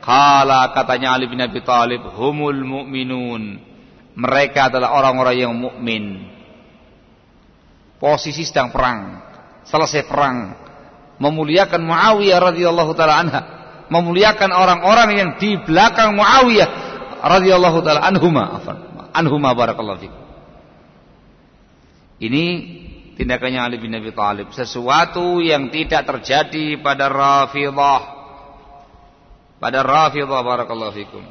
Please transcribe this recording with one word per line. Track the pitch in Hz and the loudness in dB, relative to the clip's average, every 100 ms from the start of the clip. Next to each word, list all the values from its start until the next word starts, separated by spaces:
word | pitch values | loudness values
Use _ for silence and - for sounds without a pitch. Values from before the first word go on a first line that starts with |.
Qala, | - 131 143 139 135 131 127 | 4 4 6 6 4 4 2
katanya | 143 123 127 131 127 | 0 -2 -2 0 -2
Ali | 127 | -2
bin | 123 | -4
Abi | 123 120 | -6 -6
Thalib, | - 120 120 123 110 101 | 0 0 2 -2 -8 -4
"Humul | 131 147 147 139 | -4 -2 -4 -4
mu'minun." | 131 135 135 131 127 127 123 117 107 101 - - - - _ - | -6 -10 -8 -8 -6 -6 -8 -8 -10 -14 -20 -20 -20 -20 _ -6
Mereka | 123 135 139 139 131 | -2 0 0 2 0
adalah | 127 123 139 | 0 0 2
orang-orang | 135 127 127 127 | 2 2 0 0
yang | 123 | -2
mukmin. | 117 123 123 120 110 104 95 95 - - - _ _ _ _ _ _ _ _ _ _ _ _ _ _ | -4 -8 -8 -6 -6 -6 -12 -16 -20 -20 -20 _ _ _ _ _ _ _ _ _ _ _ _ _ _
Posisi | 143 147 160 143 | 0 0 -2 -8
sedang | 156 147 123 | -4 -2 -2
perang, | 131 127 117 95 95 - - - - | -2 -2 -2 -8 -16 -20 -20 -20 -20
selesai | - 156 156 151 135 | -4 -2 0 -2 -2
perang, | 139 139 123 98 - - - - - - _ | -2 -2 -2 -8 -14 -20 -20 -20 -20 -20 _
memuliakan | 139 156 151 170 190 175 165 | -4 -2 0 2 2 0 -2
Muawiyah | 170 208 214 202 180 | 2 4 4 4 4
radhiyallahu | 180 170 175 170 156 165 | 4 2 0 2 0 2
taala | 156 | 2
anha, | 151 170 143 - - - - - | 4 2 -4 -8 -20 -20 -20 -2
memuliakan | 165 170 180 208 208 196 | -2 0 4 4 4 0
orang-orang | 180 185 175 180 226 220 208 | 4 4 4 4 6 4 2
yang | 185 - | -2 -2
di | 202 196 | -4 -4
belakang | - 160 220 226 220 202 | 0 4 4 4 2 4
Muawiyah | 208 262 247 220 170 - - - - - | 4 6 6 4 2 0 -12 -14 -14 -6
radhiyallahu | 143 185 185 185 180 165 | 2 4 6 4 4 2
taala | 160 147 160 | 2 2 2
anhuma. | 190 170 147 95 - | 2 2 2 -2 -6
Afwan. | - - - - - | -10 -14 -14 -20 -6
Anhuma, | 156 165 151 139 | -2 0 2 0
barakallahu | 120 117 110 107 92 | 2 0 -2 -6 -10
fikum. | 92 - - - - - - _ _ _ _ _ _ _ _ _ _ _ _ _ _ _ | -14 -20 -20 -20 -20 -20 -20 _ _ _ _ _ _ _ _ _ _ _ _ _ _ _
Ini | 113 135 170 175 - - - - - - | -4 -2 -2 -4 -10 -18 -20 -20 -20 -10
tindakannya | 123 123 127 127 | -4 -4 -4 -4
Ali | 120 120 | -4 -6
bin | 113 | -8
Abi | 113 107 | -10 -10
Thalib, | 110 104 101 98 | -4 -2 -2 -8
sesuatu | - 120 123 120 147 170 175 175 175 | -10 -10 -6 0 2 0 -2 -2 -2
yang | 165 147 131 | 0 0 -2
tidak | 151 156 156 135 | -6 -2 -2 -2
terjadi | 127 - 139 147 156 151 143 | -8 -2 -2 -2 -6 -6 -4
pada | 147 139 139 | -4 -2 -2
Rafidhah. | 135 139 139 135 147 143 139 143 135 - - - - - - - - - - - _ _ - _ _ | 2 2 2 0 -2 -4 0 2 2 -2 -18 -20 -20 -20 -20 -20 -20 -20 -20 -20 _ _ -20 _ _
Pada | 113 131 | -4 -2
Rafidhah, | 131 147 156 143 139 135 | 2 2 2 0 -4 -4
barakallahu | 123 123 113 113 107 | -2 -4 -4 -6 -8
fikum. | 104 101 101 95 | -10 -14 -16 -20